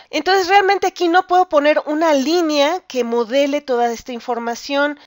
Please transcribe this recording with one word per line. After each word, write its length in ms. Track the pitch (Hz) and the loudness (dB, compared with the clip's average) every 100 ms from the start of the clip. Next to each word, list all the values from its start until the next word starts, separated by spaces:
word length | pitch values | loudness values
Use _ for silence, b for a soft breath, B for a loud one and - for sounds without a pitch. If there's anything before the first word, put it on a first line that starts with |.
| - | -8
Entonces, 380 | 302 311 392 339 | -4 0 0 4
realmente 400 | 403 392 392 381 | 4 4 2 -2
aquí 200 | - 349 | -2 0
no 200 | 349 370 | 0 2
puedo 200 | 359 370 | 2 2
poner 340 | 302 294 302 - | 2 2 2 -2
una 280 | 302 330 | 0 2
línea 680 | 285 262 349 320 294 285 359 - | 2 0 0 0 0 0 -2 -6
que 180 | 254 233 | -6 -2
modele 560 | 233 220 277 285 294 | -2 0 0 0 -2
toda 280 | 294 240 240 | -2 -2 -2
esta 200 | 226 - | -4 -10
información, 880 | 240 - 233 233 233 - 277 294 294 | -10 -8 -6 -6 -8 -6 -2 -2 -4